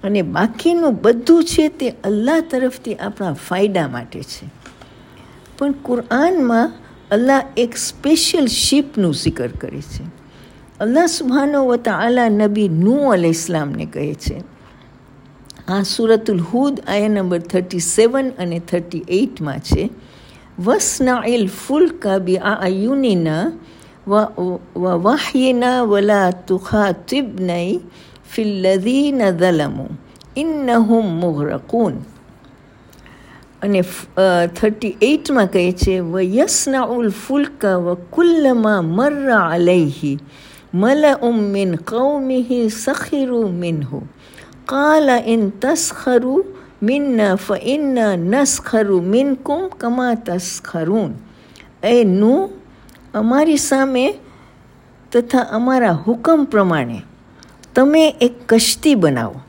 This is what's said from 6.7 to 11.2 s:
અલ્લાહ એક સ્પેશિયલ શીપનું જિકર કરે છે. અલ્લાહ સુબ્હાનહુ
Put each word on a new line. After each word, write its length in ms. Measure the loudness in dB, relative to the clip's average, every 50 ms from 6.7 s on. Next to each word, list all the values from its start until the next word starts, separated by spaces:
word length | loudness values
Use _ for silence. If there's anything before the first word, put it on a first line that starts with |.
| -2 -10 -20 -20 -20 -20 -6 -2
અલ્લાહ 320 | 0 2 4 4 2 2 0 -2 -2
એક 200 | -2 -2 -2 -2
સ્પેશિયલ 720 | -8 -8 -10 -10 -6 0 2 2 2 2 0 0 0 0
શીપનું 680 | 0 0 -2 0 2 2 2 0 0 -2 0 0 0 0
જિકર 340 | 0 -2 -4 -2 -2 -6 -6
કરે 320 | -6 -8 -12 -10 -10 -12
છે. 440 | -14 -12 -12 -12 -12 -12 -16 -18 -20 -20 -20 -20 -20 -20 -20 -20 -20 -20 -10 -4
અલ્લાહ 260 | -2 2 2 4 2
સુબ્હાનહુ 640 | 2 0 -2